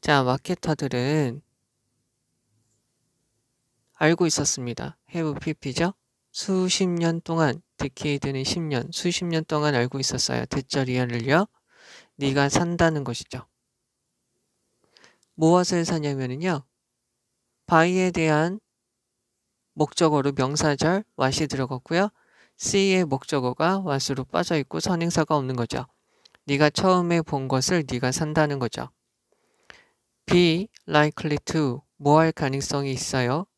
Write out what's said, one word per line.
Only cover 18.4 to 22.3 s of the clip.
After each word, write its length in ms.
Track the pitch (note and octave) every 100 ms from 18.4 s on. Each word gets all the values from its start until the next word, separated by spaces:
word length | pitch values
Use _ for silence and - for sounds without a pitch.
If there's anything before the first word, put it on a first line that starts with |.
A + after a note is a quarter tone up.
| E3 G3+ _ _ _ _ _ _ _ _ _ _ _
목적어로 580 | - D3+ - E3 D3+ C#3 C#3
명사절 680 | C3 D3 D#3 C#3+ D#3 F#3+ G#3+ -
what이 300 | C3 C3+ D3+
들어갔고요. 640 | C3+ C3 C3 - E3 G3+ _ _